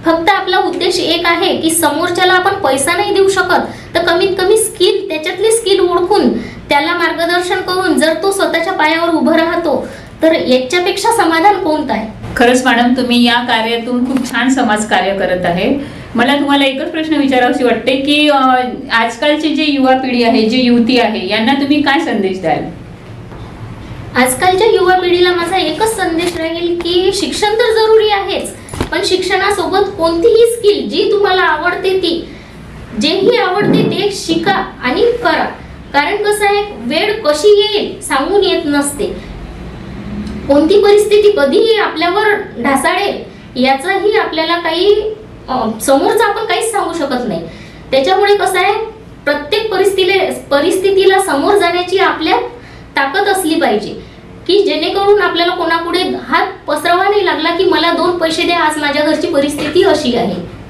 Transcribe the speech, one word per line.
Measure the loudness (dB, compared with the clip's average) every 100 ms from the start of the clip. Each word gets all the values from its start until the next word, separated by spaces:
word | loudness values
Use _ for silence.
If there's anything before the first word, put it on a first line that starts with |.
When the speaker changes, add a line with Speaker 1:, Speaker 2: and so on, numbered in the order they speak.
Speaker 1:
फक्त | 0 2 2
आपला | 0 2 0
उद्देश | 0 0 -2 0
एक | -2 0 0
आहे | 0 0 0
की | 0
समोरच्याला | 0 0 0 -2 2 2
आपण | 4 2
पैसा | 0 0 0 0 -2
नाही | 0
देऊ | 2 2
शकत | 2 0 0 -2 -10 -4
तर | -2
कमीत | 0 2 0 0
कमी | 2 2
स्किल, | 2 0 0 0 -4
त्याच्यातली | -6 -6 -2 0
स्किल | 2 2 2
ओळखून | 2 0 2 2 2 0
त्याला | -6 -14 0 0 2
मार्गदर्शन | 0 -2 0 0 0 0 -4
करून | -2 -2 0 2
जर | 2 0
तो | -2
स्वतःच्या | 0 0 0 -2
पायावर | 0 0 2 0
उभं | 2 2
राहतो | 2 2 0 0 -2 -4 -14 -18 0
तर | 2
याच्यापेक्षा | 2 2 0 2 -2 0 0 0 2
समाधान | 2 4 4 2
कोणतं | 0 -2 -2
आहे? | -4 -6 -10 -10 2
Speaker 2:
खरंच | 4 4 2
मॅडम, | 2 2 2
तुम्ही | 2 2
या | 4
कार्यातून | 2 0 -2 0 -4 -2 -2 -2
खूप | -2 -2
छान | -2 0
समाजकार्य | 2 2 0 0 0 0 -2
करत | -2 0 0
आहे. | 0 0 -2 -4 -12 -8
मला | -2 0
तुम्हाला | 0 2 2
एकच | 2 -2 -6
प्रश्न | -4 -2 0
विचारावाशी | 2 2 2 2
वाटते | 0 0 0 -2
की, | 0 2 4
अ, | 4 4 2 0 -6 -2
आजकालची | 0 0 0 0 0 0
जी | 0 0
युवा | 2 2 2
पिढी | 0 0
आहे, | 2 2 2
जी | 2
युवती | 2 4 4 2
आहे, | 2 -2 -2
यांना | 0 0
तुम्ही | 0 2 2
काय | 2 0
संदेश | 0 -2 -2 -2
द्याल? | -2 -2 -4 -12 -16 -18 -18 -18 -16 -16 -16 -16 -16 -14 -14 -14 -6 -2
Speaker 1:
आजकालच्या | 0 2 2 4 4
युवा | 4 4 2
पिढीला | 2 2 2
माझा | 2 -2 -2
एकच | -2 0 -2 0
संदेश | -2 -2 -2 -4
राहील | -6 -4 -4 -2
की | 0 0 0
शिक्षण | 0 -4 -2 0
तर | 2 2
जरुरी | 2 4 4 4
आहेच, | 0 -2 -4 -6 -12 -14 -8 -4
पण | -4
शिक्षणासोबत | -2 -2 0 0 0 0 0 0 0 0
कोणतीही | 0 2 4 4 4 4
स्किल | 2 2 -2
जी | 0 0
तुम्हाला | 2 2 2
आवडते | 0 0 -2 -2 -2 0
ती, | 0 -4 -6 -16 -18 -20 -18 -16 -10 -2
जेही | 0 2 2 2
आवडते | 0 0 2 2
ते | 0 0 -4
शिका | -4 -4 -2 0 -2 -4 -6
आणि | -4 0
करा. | 0 2 0 0 -4 -8 -16 -18 -4
कारण | -2 0 -2
कसं | 0 0
आहे, | 2 0 -2 -8
वेळ | -4 -2 -2 0
कशी | 0 2 4
येईल | 4 4 -2 -4 -8
सांगून | -4 -2 0 2
येत | 2 0
नसते, | 0 0 -2 -4 -6 -6 -12 -14 -14 -14 -14 -14 -14 -12 -10 -10 -8 -10 2
कोणती | 2 4 4
परिस्थिती | 6 4 6 4 4 4
कधीही | 2 4 4 2
आपल्यावर | 0 -2 0 2 0 0 -4 -4
ढासाळेल | -2 0 0 0 -2 -4 -10 -18 -12 -2
याचाही | 0 2 0 0 2 2
आपल्याला | 0 -2 -2 -2
काही, | -2 0 4 2 0 -8 -14 -18 -6
अ, | -4 -4 -4
समोरचं | 2 2 4 2
आपण | 0 0
काहीच | -2 -2 0
सांगू | -2 -4
शकत | -4 -4 -4 -4
नाही. | -6 -8 -16 -18 -20 0
त्याच्यामुळे | 0 2 2 4 2
कसं | 2 0
आहे, | 0 0 -4 -10 -20 -8
प्रत्येक | -4 -4 -2 -2 0
परिस्थितीला, | 2 2 2 2 2 0 -4 -2
परिस्थितीला | 0 2 2 2 4 4 4
समोर | 2 0 2 2
जाण्याची | 2 0 -2 0
आपल्यात | 0 0 0 0 -2 -12 -18 -20 -6 -4
ताकद | -2 0 0
असली | 0 0
पाहिजे | 0 0 0 -4 -12 -16 -20 -20 -12 0
की | 2
जेणेकरून | 2 0 -2 0 2 4
आपल्याला | 2 0 0
कोणापुढे | 0 -2 -2 -2 -2
हात | -2 -4 -2 -2 -2 -6 -6
पसरावा | -4 0 2 2
नाही | 2
लागला | 0 0 -2
की | 0
"मला | 2 2 0
दोन | 0 -2 0
पैसे | -2 -2
द्या, | -2 0
आज | 0 -2
माझ्या | -4 0
घरची | 0 0 0
परिस्थिती | 0 -2 -4 -2 2
अशी | 2 2 0 -2
आहे." | -2 -4 -10 -14